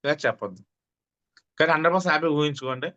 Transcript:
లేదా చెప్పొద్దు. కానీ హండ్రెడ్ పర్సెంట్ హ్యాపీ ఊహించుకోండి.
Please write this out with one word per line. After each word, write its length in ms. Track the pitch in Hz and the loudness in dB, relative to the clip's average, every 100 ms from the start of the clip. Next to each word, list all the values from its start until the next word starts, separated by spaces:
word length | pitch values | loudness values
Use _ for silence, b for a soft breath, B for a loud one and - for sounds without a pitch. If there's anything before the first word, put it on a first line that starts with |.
లేదా 120 | 139 147 | -2 0
చెప్పొద్దు. 420 | 127 110 101 92 - _ _ _ _ _ _ _ _ | -2 -4 -10 -12 -20 _ _ _ _ _ _ _ _
కానీ 180 | - 160 | 0 2
హండ్రెడ్ 220 | 156 170 | 4 2
పర్సెంట్ 180 | 180 180 | 2 2
హ్యాపీ 160 | 151 165 | 0 2
ఊహించుకోండి. 540 | 147 151 143 131 127 156 | 0 0 -2 -8 -6 -8